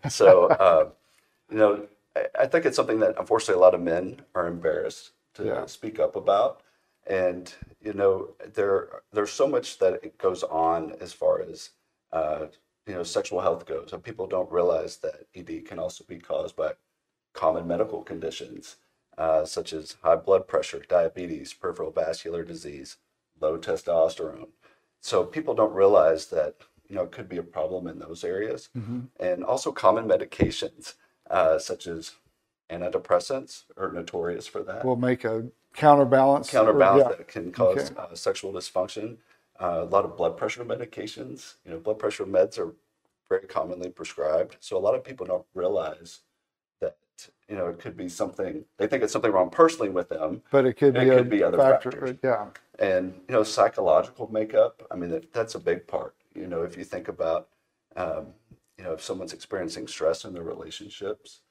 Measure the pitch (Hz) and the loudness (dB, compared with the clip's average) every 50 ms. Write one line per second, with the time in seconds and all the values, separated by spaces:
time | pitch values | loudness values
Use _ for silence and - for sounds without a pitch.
0 | - 139 - - 110 95 92 90 87 85 - - 98 92 85 80 - - - _ | -8 -6 0 6 10 10 10 10 10 6 6 6 6 6 8 6 4 2 -2 _
1 | _ _ _ _ _ _ _ _ _ _ 110 110 107 104 101 104 - - _ _ | _ _ _ _ _ _ _ _ _ _ 0 4 4 4 4 2 -4 -12 _ _
2 | _ _ _ - - - - - - 135 - 165 165 139 127 - 131 - 113 113 | _ _ _ -4 -4 -4 0 0 0 2 2 2 2 2 0 0 0 0 2 2
3 | 110 92 - - 107 - 110 113 - - 98 90 92 92 90 90 87 87 82 87 | 2 2 2 0 -2 0 0 0 2 0 4 6 6 6 6 6 -2 -2 -2 -2
4 | 92 95 - - - _ _ 92 87 87 87 85 82 82 78 80 - - - - | -4 -6 -10 -14 -20 _ _ -4 -4 -4 -4 -4 -2 -2 -2 -2 -4 -6 -8 -10
5 | - - _ _ _ _ _ - 104 107 110 - - - - - - 110 110 - | -20 -20 _ _ _ _ _ -8 -6 -6 -4 -6 -6 -10 -14 -12 -12 -12 -2 0
6 | - - - 101 90 - 98 101 117 139 - _ _ _ _ _ _ _ _ _ | -2 0 0 -2 0 2 4 4 4 2 0 _ _ _ _ _ _ _ _ _
7 | _ - 98 95 92 90 90 90 87 85 - - - - - _ _ 107 101 98 | _ -4 -2 0 0 0 -2 -4 -10 -16 -16 -18 -20 -20 -20 _ _ -10 -4 2
8 | 101 98 95 95 - - - _ - - - - 101 98 98 98 - - - - | 2 2 2 2 -2 -10 -12 _ -20 -12 -4 -2 0 2 2 0 0 -4 -14 -18
9 | _ _ - 104 104 101 - - 143 - 139 123 120 - - - 120 113 - - | _ _ -2 -2 -2 -2 0 -2 0 0 0 -2 -4 -4 -4 0 2 2 2 0
10 | - 80 - _ - 95 92 - 80 78 80 80 82 82 82 85 80 78 78 76 | -8 -14 -16 _ -2 -2 -2 -2 -6 -4 -2 0 2 2 0 0 -2 -6 -10 -12
11 | - 85 - _ - - 80 - - - - - - - _ _ _ _ _ _ | -14 -16 -10 _ 0 2 2 2 -2 -8 -10 -16 -18 -20 _ _ _ _ _ _
12 | _ _ - 80 80 78 76 73 78 78 _ _ _ _ _ _ _ - 101 90 | _ _ -4 -2 -2 -2 -2 -4 -6 -10 _ _ _ _ _ _ _ -12 -10 -8
13 | 87 - - 104 98 - 101 90 92 92 82 82 - - - - - - - 87 | -8 -4 -4 -4 -4 -2 -4 0 0 0 0 0 -4 -8 -8 -8 -8 -10 -14 -14
14 | - - 85 - 92 92 95 92 92 87 - 87 87 87 85 80 82 85 - - | -12 -12 -10 -8 -6 -4 -2 -4 -4 -2 0 0 2 2 2 0 -2 -4 -10 -10
15 | - 80 - - - _ _ - 87 82 80 82 80 - 101 85 82 92 - - | -10 -10 -10 -10 -18 _ _ -18 -14 -12 -12 -12 -12 -14 -10 -8 -8 -8 -8 -12
16 | - _ 90 85 87 - - 69 78 - - - - - - _ _ _ _ _ | -18 _ -18 -18 -10 -6 -6 -4 -4 -6 -6 -4 -4 -4 -4 _ _ _ _ _
17 | _ _ _ _ _ _ _ - - 80 80 82 87 85 85 85 - - - 82 | _ _ _ _ _ _ _ -2 0 0 0 0 -2 -4 -2 -2 -2 -4 -4 -10
18 | - - - 82 82 82 78 - - - - - - - - _ _ _ _ _ | -10 -10 -12 -8 -8 -8 -8 -8 -14 -14 -16 -18 -18 -20 -20 _ _ _ _ _
19 | _ _ _ - 78 80 80 78 78 78 - - 82 - - 78 78 - - _ | _ _ _ -4 -2 2 2 2 2 0 -4 -8 -8 -6 -8 -10 -10 -12 -18 _
20 | _ 82 82 82 - - 98 95 92 - - 73 69 - - - - _ 90 90 | _ 2 2 2 4 4 4 4 4 2 -2 -2 -2 -2 -8 -12 -8 _ 2 2
21 | 85 82 - 92 90 87 82 76 - - - _ - 92 82 - 82 80 80 90 | 2 2 -2 -6 -8 -8 -8 -10 -10 -14 -18 _ -8 -8 -6 -6 -8 -6 -2 -2
22 | 82 80 82 - - 82 82 85 82 87 85 80 76 73 71 71 67 - - _ | -2 -2 -4 -8 -8 -8 -8 -8 -8 -8 -12 -14 -14 -14 -14 -14 -16 -18 -20 _
23 | _ _ _ _ _ _ _ _ 78 78 80 82 - - 82 80 - - 85 82 | _ _ _ _ _ _ _ _ -2 -2 -2 -2 -4 -4 -4 -4 -2 0 2 4
24 | 80 78 - - 85 78 67 - - - _ _ _ _ _ _ _ _ _ _ | 4 2 2 -4 -8 -10 -10 -12 -18 -20 _ _ _ _ _ _ _ _ _ _
25 | _ - - - - - - 156 156 - - - 110 104 - 95 98 98 104 95 | _ -2 0 0 0 0 -4 -8 -4 -4 0 2 2 0 4 6 6 8 8 8
26 | 78 80 82 80 - - - 82 76 76 - _ - _ _ _ _ _ 98 98 | 6 6 4 2 -2 -6 -2 -2 -2 -2 -4 _ -20 _ _ _ _ _ -6 -6
27 | 90 87 - - 101 90 92 87 85 85 - - - 90 92 90 87 85 80 - | -6 -6 -8 -16 -14 -10 -10 -10 -10 -10 -8 -6 -6 -4 -6 -6 -8 -10 -12 -14
28 | - 80 82 82 - 87 90 95 107 110 - - - - _ 127 110 107 120 123 | -16 -16 -14 -10 -8 -6 -6 -4 -4 -6 -6 -10 -12 -14 _ -12 -10 -8 -10 -10
29 | 123 127 _ _ - 92 90 90 90 - 120 139 - 160 - - - 101 104 113 | -10 -12 _ _ -4 -4 -4 -4 -2 -4 -4 -2 -2 -6 -8 2 4 4 4 4
30 | 117 107 - - 101 - - - - - - - - - _ _ - - - _ | 2 2 0 0 0 -4 -2 -2 -2 -2 -2 -6 -8 -10 _ _ -20 -20 -20 _
31 | _ _ _ _ _ - - 90 87 80 80 - - - 92 - - 87 85 82 | _ _ _ _ _ -2 0 2 4 4 4 2 0 -6 -10 -10 -8 -12 -10 -10
32 | 82 - - _ _ _ _ _ _ _ _ _ _ _ 82 87 90 90 87 90 | -12 -14 -20 _ _ _ _ _ _ _ _ _ _ _ -10 -8 -6 -4 -4 -4
33 | - - - 87 - - 139 135 131 - - - _ _ - - 95 92 92 90 | -2 2 0 0 0 0 -6 -6 -6 -10 -20 -20 _ _ -12 -8 -8 -8 -6 -8
34 | 87 85 - 90 82 85 87 85 - - - 101 - - 95 107 123 127 127 117 | -10 -8 -6 -6 -4 -4 -6 -6 -10 -10 -10 -10 -10 -8 -8 -4 -2 -2 0 0
35 | 123 127 127 123 - 113 113 113 117 123 - _ _ _ _ - - 151 147 143 | 2 0 0 0 -2 -4 -4 -4 -6 -10 -14 _ _ _ _ 4 6 8 8 8
36 | 139 123 135 131 131 139 139 143 139 - - 127 110 110 107 107 - 95 98 139 | 8 6 6 6 6 6 4 2 0 0 2 4 6 6 6 6 6 8 8 6
37 | 135 123 104 - - - - 113 - - - - - 92 92 139 139 - - - | 6 6 2 -4 -8 -12 -12 -10 -10 -10 -4 0 2 2 2 2 -2 -4 -8 -12
38 | 85 87 87 82 - 101 98 - - 95 98 113 - - - 92 92 101 - 110 | -14 -14 -14 -6 -4 -4 -4 -4 -6 -10 -10 -10 -12 -6 -4 -4 -4 -4 -6 -10
39 | 104 113 120 - _ _ _ _ _ _ _ _ 92 87 85 82 85 85 95 98 | -10 -10 -12 -14 _ _ _ _ _ _ _ _ -4 -4 -2 -2 -4 2 2 2
40 | 98 - - - 87 78 - - 117 110 - - 120 117 117 - - - - - | 2 2 -2 -2 -2 -2 -2 -2 -4 -6 -6 -6 -6 -8 -8 -8 -8 -12 -10 -12
41 | 95 107 - 113 123 131 127 - - - - _ _ - 82 82 85 104 107 110 | -12 -12 -10 -12 -14 -14 -14 -16 -18 -20 -20 _ _ -16 -14 -10 -6 -6 -6 -2
42 | - 107 104 - 104 95 98 92 92 - - - 92 82 82 _ _ _ _ _ | -2 -4 -4 -4 -8 -2 2 2 2 2 0 -6 -8 -8 -8 _ _ _ _ _
43 | _ _ _ _ _ _ 95 95 98 - - 90 - 85 90 90 87 90 - _ | _ _ _ _ _ _ -2 -2 -2 -4 -4 -4 -4 -4 -6 -10 -10 -12 -12 _
44 | 80 - - - - 78 78 82 - - - _ - - 104 95 92 104 117 127 | -14 -14 -8 -4 -2 0 0 0 0 -2 -6 _ -14 -6 -6 -2 0 0 0 0
45 | - - 82 80 90 90 92 90 - _ _ 92 87 92 104 95 - 69 78 78 | -2 -8 -14 -12 -6 -4 -4 -6 -6 _ _ -4 -4 -2 -2 -2 -4 -4 -10 -12
46 | 85 85 - - _ _ _ _ _ _ _ _ _ _ _ _ - 82 - _ | -18 -20 -20 -20 _ _ _ _ _ _ _ _ _ _ _ _ -8 -8 -8 _
47 | _ _ _ _ - - _ _ _ _ 107 98 90 87 82 - - - 85 82 | _ _ _ _ -20 -20 _ _ _ _ -8 -6 -6 -6 -6 -10 -12 -14 -12 -10
48 | 90 90 - - 107 92 - - 95 - 101 - - _ _ _ 104 107 - 135 | -12 -12 -6 -6 -6 -6 -4 -6 -6 -6 -6 -10 -12 _ _ _ -2 0 0 0
49 | 120 104 - 107 104 117 101 95 90 85 - - 165 165 165 - 117 101 95 90 | 0 0 -2 0 0 2 4 4 2 2 6 6 6 6 6 0 -4 -2 -2 -4
50 | 87 _ 82 80 78 76 - - _ _ - 139 131 131 117 - 147 143 127 135 | -4 _ -6 -6 -4 -6 -6 -8 _ _ 4 4 4 4 2 6 4 4 6 6
51 | 127 131 131 127 123 120 113 101 90 85 87 139 139 135 135 - - 127 131 - | 6 8 8 6 6 4 2 2 2 4 4 4 6 6 6 4 2 -2 -8 -6
52 | - 127 127 131 - 131 120 107 104 - - - _ _ _ - - 98 92 92 | -6 -6 -8 -4 -2 0 0 0 -2 -8 -14 -20 _ _ _ -2 0 2 2 0
53 | 92 92 90 - - - 131 117 107 - - - 101 110 - - 101 87 78 80 | 0 -2 -10 -14 -12 -2 0 0 0 2 2 2 2 2 2 0 2 4 4 4
54 | - - - _ 120 110 107 110 110 107 - 110 110 120 - _ - - - 90 | 4 2 -6 _ -12 -6 -4 -4 -4 0 4 4 4 4 2 _ -16 -12 -10 -8
55 | 87 87 82 80 - - _ 117 113 110 - - - 82 - - - - - - | -6 -6 -6 -6 -8 -8 _ -6 -6 -4 -6 -6 -2 -2 -2 -2 -4 -6 -6 -6
56 | - - _ _ _ _ _ - 90 90 87 82 85 87 80 82 85 - - 90 | -6 -6 _ _ _ _ _ -14 -10 -8 -6 -4 -4 -6 -8 -12 -14 -10 -10 -10
57 | 87 - 82 - 87 82 82 82 - _ _ _ _ _ _ _ _ _ _ - | -10 -10 -8 -4 -2 -2 -2 -2 -4 _ _ _ _ _ _ _ _ _ _ -8
58 | 90 82 80 87 - - - _ _ _ - _ _ _ _ - 95 90 - - | -6 -6 -6 -6 -8 -12 -18 _ _ _ -20 _ _ _ _ -16 -10 -10 -10 -8
59 | - - - 95 92 85 - - - _ - 95 87 82 - 87 - - - - | -8 -10 -10 -8 -10 -12 -14 -16 -14 _ -8 -8 -8 -8 -8 -10 -12 -12 -10 -2
60 | 78 78 82 - - 90 92 87 85 82 80 78 82 82 80 - - 98 - - | 0 0 0 -2 -6 -12 -12 -12 -10 -10 -10 -12 -12 -16 -16 -16 -16 -18 -16 -12
61 | 101 98 107 - _ - - _ _ _ | -8 -8 -10 -10 _ -20 -20 _ _ _